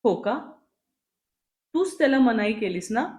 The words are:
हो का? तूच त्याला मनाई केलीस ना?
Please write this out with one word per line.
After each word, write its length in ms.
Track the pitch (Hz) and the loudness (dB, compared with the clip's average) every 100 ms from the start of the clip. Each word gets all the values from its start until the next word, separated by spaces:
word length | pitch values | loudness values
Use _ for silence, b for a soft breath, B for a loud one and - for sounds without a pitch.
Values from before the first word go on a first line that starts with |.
| 226 | 0
हो 100 | 175 | 0
का? 140 | 202 277 - - _ _ _ _ _ _ _ _ _ _ _ | -2 -6 -10 -20 _ _ _ _ _ _ _ _ _ _ _
तूच 240 | 320 381 - | -2 -2 0
त्याला 220 | 285 269 | 2 4
मनाई 340 | 254 220 208 | 4 4 0
केलीस 340 | 220 202 180 180 | -2 -4 -6 -4
ना? 140 | 220 311 | -4 -4